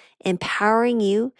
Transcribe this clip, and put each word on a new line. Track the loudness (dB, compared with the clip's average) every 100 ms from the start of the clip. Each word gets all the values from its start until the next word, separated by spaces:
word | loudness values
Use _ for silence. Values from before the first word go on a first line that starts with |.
| -20 _
empowering | -4 -4 -4 -2 0 2 2 0
you | 0 0 -2 -8